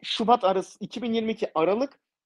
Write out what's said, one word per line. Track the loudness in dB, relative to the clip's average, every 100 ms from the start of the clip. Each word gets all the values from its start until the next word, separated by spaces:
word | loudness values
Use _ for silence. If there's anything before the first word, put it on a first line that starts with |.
Şubat | -10 -2 2 4
arası, | 4 0 -4 -10
iki | -12 -8
bin | -2
yirmi | -2 -2
iki | -4 -4
Aralık | 0 2 2 -2 -6 _ _